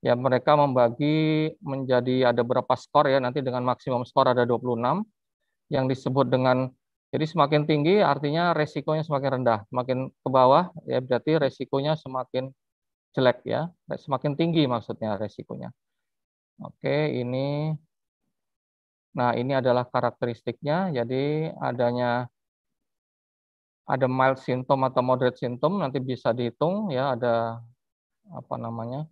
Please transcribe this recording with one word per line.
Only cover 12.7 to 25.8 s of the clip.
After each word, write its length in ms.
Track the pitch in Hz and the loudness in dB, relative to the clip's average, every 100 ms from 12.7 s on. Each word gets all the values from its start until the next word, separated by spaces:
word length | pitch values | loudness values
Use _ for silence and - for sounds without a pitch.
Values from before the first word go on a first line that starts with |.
| _ _ _ _ - | _ _ _ _ 2
jelek 240 | 127 120 | 2 2
ya, 320 | 120 117 170 _ - | -2 -4 -4 _ -10
semakin 480 | - - 135 147 143 | -10 -4 -4 -2 0
tinggi 320 | 165 165 143 | 0 2 2
maksudnya 480 | 120 - 110 110 101 | 0 -4 -6 -4 -4
resikonya. 560 | 104 - - - 120 - _ _ _ _ _ _ _ _ | -6 -10 -14 -12 -12 -16 _ _ _ _ _ _ _ _
Oke, 480 | - - 147 143 151 | -20 -8 -4 -2 -2
ini, 640 | 127 123 127 139 147 151 156 _ _ _ _ _ _ _ _ _ _ _ _ _ - | -4 -4 -4 -4 -4 -4 -6 _ _ _ _ _ _ _ _ _ _ _ _ _ -2
nah 160 | 123 | 0
ini 240 | 117 127 135 | 0 -2 0
adalah 320 | 127 123 123 | 2 2 0
karakteristiknya, 1040 | 127 120 - 120 117 - 117 143 160 190 | -2 -2 -2 -6 -6 -8 -8 -2 -2 -2
jadi 640 | 139 117 131 143 151 160 - | -2 -2 -2 -2 -2 -4 -6
adanya, 720 | 131 123 120 123 123 120 120 _ _ _ _ _ _ _ _ _ _ _ _ _ _ _ | -6 0 0 0 -2 -2 -4 _ _ _ _ _ _ _ _ _ _ _ _ _ _ _
ada 240 | - 135 127 | -4 0 2
mild 320 | 131 131 131 | 4 4 2
symptom 480 | - 127 127 135 131 | -2 -4 0 0 2
atau 160 | 131 | 0
moderate 320 | 123 127 123 123 | 2 2 2 0
symptom, 480 | 123 120 151 202 | -6 -2 -2 0